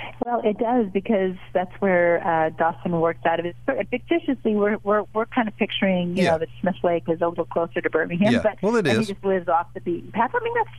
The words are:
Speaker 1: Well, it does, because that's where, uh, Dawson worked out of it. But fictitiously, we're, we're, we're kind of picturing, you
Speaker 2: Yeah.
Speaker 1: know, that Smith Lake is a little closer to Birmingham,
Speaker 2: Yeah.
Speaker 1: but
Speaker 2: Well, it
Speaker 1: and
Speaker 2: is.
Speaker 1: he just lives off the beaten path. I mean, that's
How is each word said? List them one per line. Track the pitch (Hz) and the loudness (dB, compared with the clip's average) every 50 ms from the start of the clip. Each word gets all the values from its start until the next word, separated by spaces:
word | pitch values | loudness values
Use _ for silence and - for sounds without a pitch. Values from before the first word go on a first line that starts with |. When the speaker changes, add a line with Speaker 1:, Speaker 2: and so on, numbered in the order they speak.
| - - - - 247 | -12 -12 -10 -10 -4
Speaker 1:
Well, | 247 240 226 233 | -2 -2 0 0
it | 214 208 - | 0 0 0
does, | 240 220 247 254 220 185 | 0 2 2 2 2 0
because | 185 202 190 - 233 190 190 190 180 180 - - - | -2 -2 0 0 0 2 0 0 -2 -6 -10 -4 -2
that's | 185 185 - - - | -2 -2 -2 -4 -2
where, | 196 196 185 175 175 170 170 170 - | 2 4 4 4 4 4 4 2 2
uh, | 175 165 160 160 160 | 2 2 2 2 0
Dawson | 160 - 165 165 170 - - 185 175 165 | 2 2 0 0 0 -2 -2 -2 0 2
worked | 160 165 165 - - | 2 0 0 0 0
out | 170 165 170 | 0 0 0
of | 170 | -2
it. | 175 170 - - | -6 -8 -4 -4
But | - 269 - 202 - | -2 -2 -2 -2 -4
fictitiously, | 240 247 - - 339 339 - - 262 220 - 226 214 | -6 -6 -2 0 0 0 0 -2 -2 -2 0 0 2
we're, | 208 202 208 214 202 | 2 2 2 0 0
we're, | - 202 208 214 190 - - | 0 2 2 2 0 0 -2
we're | 220 226 | -2 -2
kind | - - 262 226 214 | 0 0 0 -2 -2
of | - | -2
picturing, | - 214 190 - - - 190 185 180 180 175 175 190 | -2 -4 -2 0 0 2 2 2 2 0 0 0 2
you | 185 | 4
Speaker 2:
Yeah. | 175 | 4
Speaker 1:
know, | 165 160 | 2 2
that | 165 - - - | 0 -4 -6 -2
Smith | - 180 175 - | -2 -2 0 0
Lake | - 180 170 170 - - | 2 2 2 2 0 -2
is | 165 165 | 0 0
a | 170 170 | 0 0
little | 175 175 165 | 0 -2 -4
closer | - - 175 170 165 - 180 | -2 0 0 -2 0 -2 -2
to | - - | -2 0
Birmingham, | - 156 165 180 175 170 202 214 240 | 0 0 0 0 0 2 2 4 4
Speaker 2:
Yeah. | 233 | 4
Speaker 1:
but | - 214 202 - | 2 0 0 0
Speaker 2:
Well, | - 202 240 | 0 2 2
it | 233 190 | 2 2
Speaker 1:
and | 143 113 220 | 2 2 2
Speaker 2:
is. | 214 202 | 0 -2
Speaker 1:
he | 196 | -4
just | - - | -4 -2
lives | 196 190 185 170 175 | 0 0 0 0 0
off | 170 165 175 - - | 0 0 0 -4 -10
the | 185 | -8
beaten | - - 170 - - - | -4 -4 -4 -4 -6 -6
path. | - - 226 262 - | -2 -2 0 0 0
I | 480 453 | -2 -2
mean, | 466 466 | 0 0
that's | 480 440 - - | 0 -2 -2 -6